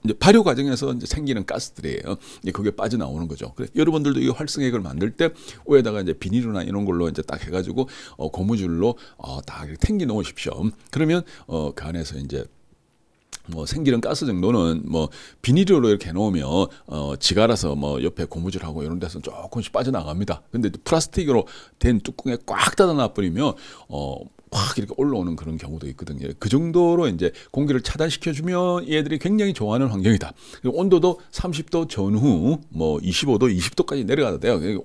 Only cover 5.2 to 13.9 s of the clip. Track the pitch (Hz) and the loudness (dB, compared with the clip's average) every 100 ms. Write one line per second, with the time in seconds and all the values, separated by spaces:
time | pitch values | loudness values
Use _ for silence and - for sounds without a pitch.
5.2 | 165 - - - - 143 113 104 90 78 | 0 0 -16 -18 4 4 6 0 -2 -4
6.2 | 92 110 120 101 87 101 101 87 85 76 | 0 0 0 -4 -4 -4 0 0 0 -2
7.2 | 78 78 - 87 92 113 131 - - - | -6 -8 -6 -4 -4 -4 -4 -6 -20 -8
8.2 | 78 82 95 113 92 85 107 120 - _ | -8 -2 0 0 0 0 0 -2 -12 _
9.2 | - 131 - - 151 160 - 214 156 107 | -12 -12 -12 -14 -14 -2 0 2 0 -2
10.2 | - - - - 101 - - 131 156 170 | -4 -6 -8 -4 -4 -4 -8 -2 2 2
11.2 | 165 - - 82 73 - 76 85 78 71 | -2 -16 -8 -6 -4 -6 -8 -8 -8 -8
12.2 | 69 67 50 _ _ _ _ _ _ _ | -8 -8 -10 _ _ _ _ _ _ _
13.2 | _ - - 82 76 143 143 | _ -20 -12 -10 -6 -2 2